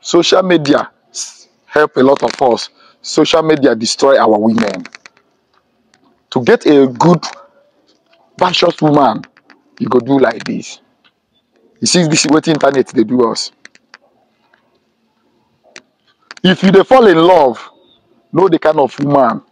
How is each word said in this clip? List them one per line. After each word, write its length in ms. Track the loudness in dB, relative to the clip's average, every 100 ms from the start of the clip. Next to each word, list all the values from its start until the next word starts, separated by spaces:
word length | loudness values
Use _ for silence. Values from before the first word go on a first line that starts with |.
| 0
Social 340 | -2 0 -2
media 480 | 0 -2 0 -2 -4 _ _
s-, 380 | -16 -16 -18 _ _ _
help 280 | -2 -2 0
a 20 |
lot 220 | 0 2
of 100 | -2 -2
us. 300 | -2 -2 -6 _ _ _
Social 400 | -6 -2 0 0
media 320 | 0 0 0
destroy 420 | 0 -6 -2 0 2
our 200 | 2 0
women. 440 | 0 -2 -4 -8 -14 -20 -20 _ _ _ _ _ _ _ _ _ _ _ _
To 120 | -4
get 220 | 0 0
a 220 | 4 4 2
good, 360 | 2 0 0 -2 -18 -20 _ _ _ _ _ _ _ _ -6
virtuous 420 | -4 0 -2 0
woman, 400 | 0 2 0 -2 -12 _ _ _ _ _
you 80 | -4
go 140 | -4
do 180 | 0 0
like 260 | 0 -2
this. 360 | -10 -10 -12 -20 _ _ _ _ _ _ _ _ _ _
You 60 | -4
see 180 | -2 0
this 160 | -2
wetin 300 | 0 0 0
internet 320 | -2 0 -2 -2
dey 180 | -2
do 240 | -2 0 -2
us. 220 | -4 -12 _ -20 _ _ -20 _ _ _ _ _ _ _ _ _ _ _ _ _ _ _ _ _ -20 _ _ _ _ _ -4
If 200 | -2 0
you 100 | 4
dey 120 | 4
fall 220 | 4 4 6
in 120 | 4
love, 420 | 4 4 2 -2 -14 _ _ _ _ _ _
know 160 | -2 0
the 100 | 0
kind 200 | 0 0
of 180 | -2 -2
woman 420 | -2 0 0 -2 _